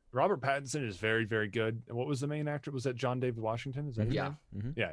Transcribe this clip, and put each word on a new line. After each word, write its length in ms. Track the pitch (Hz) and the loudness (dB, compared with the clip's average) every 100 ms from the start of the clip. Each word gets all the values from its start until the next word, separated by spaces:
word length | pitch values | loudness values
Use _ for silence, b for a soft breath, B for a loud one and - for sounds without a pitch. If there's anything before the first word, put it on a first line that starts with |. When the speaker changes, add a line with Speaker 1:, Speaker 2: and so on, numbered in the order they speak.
| - | -4
Speaker 1:
Robert 300 | 123 180 160 | 2 2 4
Pattinson 440 | 131 139 131 151 117 | 2 0 0 -2 -2
is 100 | 92 | 0
very, 280 | 110 113 | 2 4
very 220 | 104 110 107 | 4 2 2
good. 340 | 113 110 113 - | 2 0 -2 -4
And 100 | 117 | -4
what 80 | 143 | -2
was 120 | 135 | 0
the 80 | 143 | 0
main 200 | 151 151 | -2 -2
actor? 220 | 147 156 | -4 -4
Was 120 | 135 | -2
that 120 | 131 | -2
John 240 | 123 127 127 | 0 0 2
David 200 | 123 113 | 0 0
Washington? 480 | 110 117 139 131 147 | -2 -2 -4 -4 -4
Is 80 | |
that 100 | 110 | 0
his 80 | 110 | 2
Speaker 2:
Yeah. 80 | 127 | 2
Speaker 1:
name? 140 | 95 151 - 101 | 0 -6 -10 -6
Speaker 3:
Mm-hmm. 140 | 117 151 | -4 0
Speaker 1:
Yeah, 120 | 90 | -2